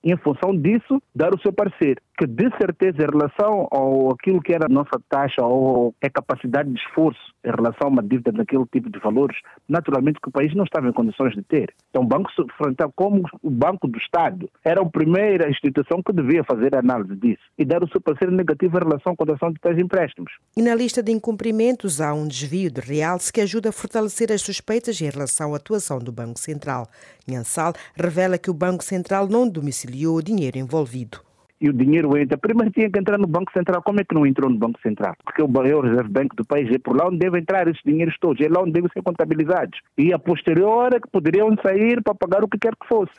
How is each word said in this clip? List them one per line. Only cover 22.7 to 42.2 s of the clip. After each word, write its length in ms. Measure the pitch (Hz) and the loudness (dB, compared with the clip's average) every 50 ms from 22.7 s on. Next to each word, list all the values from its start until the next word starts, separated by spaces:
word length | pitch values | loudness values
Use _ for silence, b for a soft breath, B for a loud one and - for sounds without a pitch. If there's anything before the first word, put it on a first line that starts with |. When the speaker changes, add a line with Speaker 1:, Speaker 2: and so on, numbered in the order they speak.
Speaker 2:
de 100 | 127 131 | -4 -6
realce 520 | 117 120 147 151 151 165 180 180 - - - | -8 -4 -2 0 0 0 -2 -2 -4 -4 -2
que 80 | 233 | -2
ajuda 280 | 208 190 170 226 208 226 | -2 0 -2 -2 -2 -4
a 40 | 202 | -6
fortalecer 580 | - - 208 - 226 220 208 - - 233 214 | -4 -12 -6 -4 -2 -4 -2 -2 -4 -2 -2
as 100 | 220 202 | 0 -2
suspeitas 580 | - - 196 - - - 214 240 240 233 220 180 | -2 -6 -8 -10 -6 -4 -4 -2 -2 -4 -6 -4
em 80 | 160 147 | -4 -6
relação 440 | 135 143 143 127 - - 156 147 147 | -4 -6 -6 -4 -4 -4 -4 -4 -6
à 40 | |
atuação 420 | 147 _ - 214 208 - - 143 131 | -6 _ -4 -4 -4 -2 -4 -6 -6
do 120 | 120 123 | -6 -8
Banco 280 | 117 117 120 117 117 - | -10 -10 -10 -10 -10 -10
Central. 480 | - - 156 143 - 147 131 123 117 - b b b b b b b | -10 -8 -10 -8 -6 -6 -6 -6 -8 -10 b b b b b b b
Nhansal 460 | - 131 127 117 - - - 156 170 165 B B B B | -8 -8 -8 -6 -6 -4 -2 -2 -2 -2 B B B B
revela 420 | - 170 175 156 175 185 185 180 | -4 -4 -2 0 0 0 0 0
que 120 | 175 - 190 | -2 -2 -4
o 40 | 180 | -4
Banco 300 | 151 180 180 185 170 - | -2 0 -2 -2 -2 -4
Central 440 | - 196 185 175 - 190 196 196 | -6 -6 -6 -2 -2 -2 -2 0
não 200 | 190 208 233 254 | 2 2 2 2
domiciliou 680 | 240 185 160 143 143 127 - - 123 123 135 151 165 165 | 0 0 -4 -6 -4 -6 -6 -10 -10 -8 -4 -2 0 0
o 60 | 165 160 | 0 -2
dinheiro 340 | 175 226 202 156 127 127 | -2 -2 -2 -2 -2 -4
envolvido. 640 | 131 131 123 143 160 151 123 117 127 120 110 - - _ _ _ _ _ _ _ _ | -6 -6 -2 -2 -2 -2 -2 -6 -10 -10 -10 -14 -20 _ _ _ _ _ _ _ _
Speaker 1:
E 80 | 151 | 0
o 60 | 147 139 | 0 2
dinheiro 420 | 120 127 139 151 170 160 147 143 | 4 4 4 4 4 4 2 2
entra. 220 | 147 147 127 - | 2 2 0 -2
Primeiro 340 | 139 - 214 226 233 226 208 | -2 0 0 2 2 2 2
tinha 160 | 185 - 220 | 2 2 0
que 120 | 214 180 202 | 2 2 0
entrar 180 | 196 196 208 | 0 0 2
no 80 | 202 202 | 2 2
Banco 260 | 185 151 170 190 - | 0 0 -2 -4 -2
Central. 300 | - 185 180 - 180 175 | -2 -2 0 0 -2 0
Como 180 | - 208 208 208 | 0 0 0 0
é 40 | 196 | 0
que 100 | _ 180 | _ 2
não 140 | 160 147 | 4 4
entrou 200 | 139 135 - 131 | 4 4 2 2
no 120 | 131 123 110 | 0 2 0
Banco 200 | 107 117 117 - | 0 -2 -4 -4
Central? 360 | - 117 107 - 104 95 85 _ _ | -4 -4 -4 -2 -4 -6 -6 _ _
Porque 160 | - - - | -8 -2 0
o 60 | 156 | 0
ba-, 200 | 139 120 135 127 | 2 2 2 4
é 80 | 135 147 | 4 2
o 60 | 151 | 2
Reserve 260 | 135 120 113 123 120 | 2 2 2 2 0
Bank 280 | 107 98 104 139 139 - | 0 0 0 0 0 -2
do 100 | - 110 | -6 -4
país, 260 | _ 147 147 139 110 | _ 0 -2 0 0
é 60 | 120 | 0
por 180 | 131 - - 123 | 0 0 0 0
lá 120 | 135 165 | 2 2
onde 100 | 185 185 | 2 2
devem 240 | 165 180 185 175 175 | 0 0 0 0 -2
entrar 260 | 165 - 190 190 175 | -2 0 0 2 2
esses 140 | 165 160 - _ | 0 0 0 _
dinheiros 320 | 143 147 160 165 160 156 - | 0 0 2 0 0 -2 0
todos, 240 | - 175 139 117 151 | 0 0 2 2 2
é 20 | |
lá 140 | 156 165 180 | 2 2 2
onde 120 | 190 175 156 | 2 2 0
devem 140 | 170 175 170 - | 0 0 0 -4
ser 80 | 196 | -2
contabilizados. 800 | 185 185 175 - 165 156 160 156 156 147 185 175 139 - - - _ _ _ | -4 -4 0 0 0 0 2 0 0 0 0 0 -2 -4 -8 -16 _ _ _
E 160 | - 139 170 180 | 2 2 2 2
a 60 | 156 | 2
posterior 760 | - 170 170 139 - - 160 165 190 208 220 233 240 254 247 | 0 -2 -2 0 0 0 2 4 4 4 4 2 2 2 2
é 60 | 233 | 0
que 100 | 226 - | -2 -2
poderiam 400 | - 196 151 156 165 196 214 220 214 208 - | -4 0 0 2 2 4 4 4 2 2 2
sair 400 | 196 190 196 214 233 240 240 214 | 0 0 2 2 2 2 0 0
para 100 | 220 208 | -4 -2
pagar 300 | 202 | -2